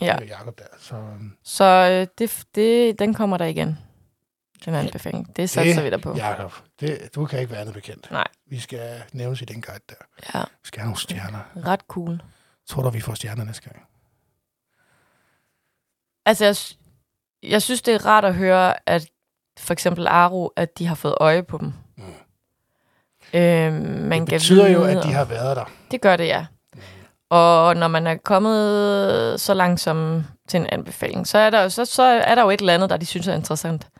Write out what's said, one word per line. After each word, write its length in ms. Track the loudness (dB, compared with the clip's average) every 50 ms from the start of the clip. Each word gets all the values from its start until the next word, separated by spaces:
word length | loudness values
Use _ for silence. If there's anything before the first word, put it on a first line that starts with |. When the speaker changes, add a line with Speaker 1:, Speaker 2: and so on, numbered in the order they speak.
Speaker 1:
Ja. 160 | -4 -4 -4 -4 -6
Speaker 2:
øh, 60 | -12
Jakob 300 | -18 -18 -16 -18 -18 -18
der. 60 | -20 -20 -20 _
Så, 140 | -20 -16 -16
øhm. 380 | -16 -14 -16 -16 -16 -18 -18 -20 _ _
Speaker 1:
Så, 200 | -14 0 4 6
øh, 420 | 8 8 8 6 6 4 2 0 -4 _ -6
det 120 | -6 -6
f-, 140 | -6 -10 -16 _ _
det, 440 | 0 2 2 4 4 2 2 0 0
den 160 | -2 -2 0
kommer 220 | 0 -2 -2 -2
der 80 | -2 -2
igen. 340 | -4 -4 -4 -4 -4 -6 -8 -10 -20 _ _ _ _ _ _ _ _ _ _ _ _ _ _ -10
Den 100 | -6 -4
anbefaling. 640 | -4 -4 -6 -8 -10 -12 -10 -10 -10 -10 -10 -8
Det 140 | -6 -6 -4
satser 240 | -2 0 0 2 2
Speaker 2:
Det, 100 | 0 0
Speaker 1:
vi 60 | -2
da 60 | -4
på. 200 | -6 -6 -8 -8
Speaker 2:
Jakob, 360 | -6 -6 -6 -8 -8 -12 -14 -16 -20 _ _ _ _
det, 180 | -10 -8 -8 -10 -14 -14 -8
du 120 | -8 -8
kan 120 | -6 -6 -8
ikke 100 | -8 -8 -10
være 80 | -12
andet 140 | -14 -14 -14
bekendt. 340 | -18 -18 -18 -20 -20 -18 -12
Speaker 1:
Nej. 140 | -8 -6 -6 -8 -8 _ _ _
Speaker 2:
Vi 80 | -14 -14
skal 420 | -14 -14 -14 -14 -14 -14 -16 -18 -20 -18 -14
nævnes 300 | -12 -10 -10 -10 -10 -12
i 20 |
den 180 | -14 -16 -18 -16
guide 180 | -16 -18 -20 _ _
der. 60 | -20 _ -20 _ _ _ -20 -14 -10 -10
Speaker 1:
Ja. 20 | -10
Speaker 2:
Vi 220 | -10 _ _ _
skal 160 | -20 -16 -12
have 60 | -10
nogle 140 | -10 -8 -10
stjerner. 380 | -10 -10 -10 -12 -10 -12 -12 -14 -16 -16 _ -12 -6
Speaker 1:
Ret 140 | -6 -6 -6 -6 _
cool. 340 | -12 -10 -8 -8 -8 -10 -10 -16 _ _ _ _ _ _ _ -12
Speaker 2:
Tror 140 | -8 -4 -4
du, 80 | -4
vi 100 | -4 -6
får 140 | -8 -8 -10
stjerner 300 | -10 -10 -10 -10 -10 -10
næste 180 | -10 -12 -16 -18 -20
gang? 120 | -20 -20 _ _ _ _ _ _ _ _ _ _ _ _ _ _ _ _ _ _ _ _ _ _ _ _ _ _ _ _ _ _ _ _ _ _ _ _ _ _ _ _ _ _ _ _ _ _ _ _ _
Speaker 1:
Altså, 180 | 0 2 4 4
jeg 120 | 2 2
sy-, 160 | 2 -6 -12 -16 _ _ _ _ _ _ _ _ _ _ _ _ _ -6
jeg 200 | -2 0 0 0
synes, 200 | 0 -4 -4 0
det 120 | 0 0
er 120 | 0 2
rart 180 | 4 4 4 4
at 100 | 2 0
høre, 540 | 0 2 4 4 4 4 2 0 0 -2 -2
at 180 | -2 -2 -2 -6 _ _ _ _ _ _ _ _ _ -16
for 140 | -6 -6 -6
eksempel 340 | -2 -2 -2 -2 0 0
Aro, 400 | 2 4 4 4 4 2 -2 -4 -4 -4
at 220 | -4 -6 -6 -6 -6
de 80 | -6
har 80 | -6 -6
fået 200 | -4 -4 -2 0 2
øje 220 | 2 4 4 2 -2
på 160 | -4 -10 -10
dem. 140 | -10 -10 -10 -12 -18 _ _
Speaker 2:
Mm. 80 | -20 -20 -20 -20 -20 _ _ _ _ _ _ _ _ _ _ _ _ _ _ _ _ _ _ _ _ _ -4 0 2
Speaker 1:
Øhm, 340 | 4 4 4 4 2 0 -2 -4 -4
man 380 | -6 -6 -6 -4 -2 -2 -2
Speaker 2:
Det 80 | -2 -2
Speaker 1:
kan 80 | -2 0
Speaker 2:
betyder 300 | 4 6 8 8 8 8
jo, 100 | 6 6
Speaker 1:
vide 180 | 4 2 2 0
Speaker 2:
at 60 | 0
de 80 | 0 0
har 120 | 0 -2
været 320 | -2 -4 -6 -4 -4 -4
der. 80 | -4 -6 -10 -14 -20 _ _
Speaker 1:
Det 100 | -8 2
gør 160 | 4 4 4
det, 100 | 4 2
ja. 200 | 0 -2 -2 -4 -8 _ _ _ _ _
Speaker 2:
Mm. 60 | -20 -20 -20 -20 -20 -20 _ _ _ _ _
Speaker 1:
Og 460 | 4 6 8 8 8 6 6 4 4
når 120 | 2 0 0
man 180 | 0 0 0
er 100 | -2 -4
kommet 1200 | -4 -2 0 2 2 2 2 2 2 0 0 0 0 0 0 0 0 0 0 0 0 0 -2 -2 -4
så 140 | -2 0 0
langt 260 | 2 2 2 0 0
som 440 | -2 -2 -2 -2 -2 -2 -2 -4 -4 -6 -10 _ _ -4
til 120 | -2 -2
en 60 | -2
anbefaling, 600 | -2 -4 -6 -8 -10 -12 -8 -8 -8 -6 -6 -8 0
så 100 | 2 4
er 120 | 4 4
der 120 | 4 2 2
jo, 60 | 2
så, 160 | 0 -4 -6
så 180 | -4 2 4 4
er 320 | 6 6 4 4 2 4
der 80 | 4 4
jo 80 | 4
et 100 | 2 2
eller 140 | 2 2 2
andet, 160 | 2 2 0
der 60 | -2
de 100 | -4 -4
synes 220 | -6 -6 -6 -4 -4
er 60 | -4
interessant. 520 | -4 -4 -4 -6 -6 -4 -4 -6 -6 -8 _ _ _